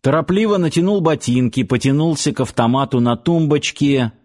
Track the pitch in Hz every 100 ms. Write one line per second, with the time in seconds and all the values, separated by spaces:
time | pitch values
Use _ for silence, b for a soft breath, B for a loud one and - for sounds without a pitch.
0 | 131 151 156 190 220 202 170 170 185 202
1 | 160 151 - 123 123 131 120 123 135 143
2 | 160 151 151 - 123 - 117 131 139 127
3 | 120 117 - 170 156 147 - - 143 139
4 | 117 -